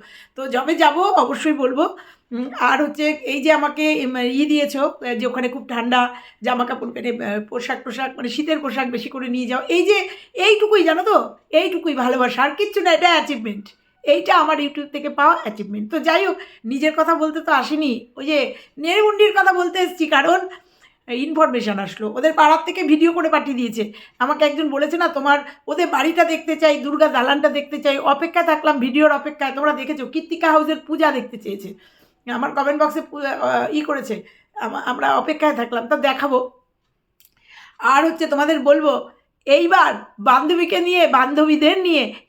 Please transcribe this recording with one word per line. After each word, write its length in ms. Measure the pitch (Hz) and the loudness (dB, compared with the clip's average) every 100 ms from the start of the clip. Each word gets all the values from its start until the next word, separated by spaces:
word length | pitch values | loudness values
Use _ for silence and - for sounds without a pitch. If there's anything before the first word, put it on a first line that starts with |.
| - - - - | -16 -20 -20 -12
তো 120 | 262 | -4
যবে 280 | 240 269 311 | -4 -2 2
যাব 220 | 311 294 | 4 4
অবশ্যই 560 | 392 370 262 226 311 | 2 2 2 0 -2
বলবো। 440 | 285 254 262 370 381 - _ _ | 0 0 0 -2 -4 -18 _ _
উম, 180 | 240 262 - | -10 -8 -2
আর 220 | 247 269 | 0 2
হচ্ছে 280 | 294 294 302 | -2 -2 -2
এই 340 | 302 - 277 | -2 -6 -2
যে 80 | 285 | 2
আমাকে, 540 | 302 294 302 311 302 254 | 2 0 -2 -2 0 -4
উম, 120 | 254 | -4
ই 280 | 247 262 294 | -2 0 0
দিয়েছো, 420 | 294 285 285 302 | 0 0 -2 -4
আহ, 320 | - 247 233 | -4 -8 -4
যে 80 | 247 | -4
ওখানে 220 | 247 247 | -4 -6
খুব 200 | 269 - | -6 -8
ঠান্ডা, 460 | 233 240 247 247 247 - _ | -6 0 2 0 -4 -20 _
জামা 240 | 233 247 247 | -4 -2 -2
কাপড় 260 | 247 240 | -4 -8
পেরে, 180 | 240 240 | -8 -6
আহ, 320 | 233 214 208 214 | -6 -6 -6 -6
পোশাক 340 | 240 240 240 | -10 -6 -8
টোশাক, 340 | 254 233 262 - | -8 -8 -8 -8
মানে 120 | 247 | -8
শীতের 300 | - 302 302 | -6 -2 -2
পোশাক 280 | 285 240 247 | -2 -4 -4
বেশি 220 | 247 269 | -6 -8
করে 180 | 269 254 | -10 -6
নিয়ে 200 | 247 240 | -4 -4
যাও, 140 | 254 262 | -6 0
এই 180 | 339 359 | 0 4
যে 240 | 403 381 - - | 2 0 -12 -14
এইটুকুই 500 | - 392 427 427 415 | 0 2 4 4 4
জানো 200 | 330 320 | 4 2
তো, 320 | 381 359 - - _ | 2 2 0 -10 _
এইটুকুই 440 | 311 381 359 330 | 0 2 -2 -4
ভালোবাসা, 500 | 262 247 254 247 254 | -2 0 2 0 0
আর 60 | 277 | -2
কিচ্ছু 320 | 294 415 415 | 0 -4 0
না, 120 | 349 | 2
এটা 160 | 330 349 | 2 4
অ্যাচিভমেন্ট। 560 | 320 302 254 220 202 - _ _ _ | 2 0 -6 -8 -10 -14 _ _ _
এইটা 320 | 339 330 - 370 | 0 0 4 2
আমার 220 | 302 302 | 4 0
YouTube 300 | 285 294 285 | -2 -6 -10
থেকে 220 | 285 285 | -8 -8
পাওয়া 260 | 285 294 349 | 2 2 2
অ্যাচিভমেন্ট। 500 | 226 208 196 208 214 | -2 -8 -10 -8 -6
তো 80 | 320 | -2
যাই 260 | 320 339 381 | 0 0 0
হোক, 120 | 381 - - 220 | -4 -12 -16 -8
নিজের 280 | 269 311 311 | -2 0 0
কথা 180 | 320 330 | 0 2
বলতে 260 | 311 311 | 0 -2
তো 100 | 320 | 0
আসেনি, 560 | 285 247 302 302 226 - - | 0 0 -2 -2 -4 -8 -10
ওই 100 | 277 | -2
যে 300 | 294 240 - - - | -2 -2 -8 -20 -8
নেড়ুমুন্ডির 560 | 311 392 427 415 427 403 | -2 2 2 4 4 6
কথা 180 | 381 | 2
বলতে 260 | 359 349 370 | 2 -2 0
এসেছি, 280 | 359 - 311 | -2 -2 0
কারণ 320 | 294 320 370 370 - _ _ _ _ - | 2 4 2 0 -12 _ _ _ _ -10
ইনফরমেশন 680 | 240 294 311 311 247 202 196 | -6 -4 2 2 2 -4 -4
আসলো, 340 | 190 - 214 | -6 -8 -8
ওদের 200 | - 311 | 0 0
পাড়ার 260 | 311 302 320 330 | 4 4 4 0
থেকে 180 | 359 | -4
ভিডিও 300 | 311 302 330 | 2 4 4
করে 160 | 339 320 | 2 0
পাঠিয়ে 280 | 311 285 247 | 0 -2 -4
দিয়েছে। 360 | 240 220 214 - - _ | -4 -4 -8 -8 -20 _
আমাকে 260 | 254 294 294 | -2 2 2
একজন 240 | 285 311 | 2 -2
বলেছে 280 | 277 294 330 | -2 -2 0
না, 100 | 339 | -2
"তোমার 320 | 294 277 285 285 - - | 0 2 2 0 -16 -8
ওদের 200 | 311 339 | -2 0
বাড়িটা 360 | 269 294 330 | 0 0 2
দেখতে 320 | 330 311 320 311 | 0 0 -4 0
চাই, 220 | 311 285 | 2 2
দুর্গা 300 | 269 302 311 | -2 2 2
দালানটা 420 | 262 254 285 294 | 2 0 2 0
দেখতে 280 | 285 285 294 | 0 -6 -4
চাই", 200 | 285 277 | -2 0
অপেক্ষায় 480 | - 277 330 349 339 | 0 0 0 0 0
থাকলাম, 340 | 302 311 285 | 0 0 0
ভিডিওর 320 | 254 269 302 | 0 4 4
অপেক্ষায়। 400 | 285 294 294 269 262 | 2 -4 -6 -6 -2
তোমরা 180 | 302 | -2
দেখেছো, 320 | 262 269 294 247 | -2 -6 -8 -6
কৃত্তিকা 460 | 320 320 339 330 | -8 -8 -2 2
হাউসের 260 | 311 302 311 - | 2 2 -4 -6
পূজা 240 | 302 311 | 0 0
দেখতে 260 | 262 - 214 | 0 -8 -12
চেয়েছে, 360 | 208 196 190 196 _ _ _ _ - | -12 -12 -14 -18 _ _ _ _ -10
আমার 200 | 240 269 | -6 -4
কমেন্ট 320 | 277 277 294 | -2 -2 0
বক্সে 180 | 302 311 | 0 0
পু-, 240 | - 294 277 | -8 -8 -6
আহ, 500 | 262 247 240 240 302 | -4 0 0 0 -2
ই 60 | |
করেছে, 420 | 302 277 - 196 - _ _ - | -2 -6 -6 -10 -10 _ _ -10
আমা-, 260 | 226 277 - | -8 -6 -6
আমরা 320 | 254 269 262 | -2 0 0
অপেক্ষায় 380 | - 302 302 285 | 0 0 0 0
থাকলাম, 320 | 240 233 233 | -4 -6 -2
তা 80 | 302 | 0
দেখাবো। 540 | 269 269 277 254 254 - _ _ _ _ _ _ _ _ _ - - _ | 0 -2 0 -2 -2 -12 _ _ _ _ _ _ _ _ _ -20 -20 _
আর 260 | 233 277 330 | 2 4 4
হচ্ছে 220 | 320 311 | 0 -2
তোমাদের 320 | 277 294 311 | 0 2 2
বলবো, 500 | 269 294 302 240 - _ _ _ - | 4 4 4 0 -6 _ _ _ 2
এইবার 480 | 285 339 370 294 208 - - | 4 6 4 4 0 -10 -2
বান্ধবীকে 600 | 208 254 302 349 339 359 | 2 4 4 0 0 0
নিয়ে, 280 | 349 359 302 | 0 4 4
বান্ধবীদের 760 | 254 294 294 311 302 302 381 | 4 2 2 2 4 4 2
নিয়ে 320 | 359 311 214 - | 2 0 -2 -8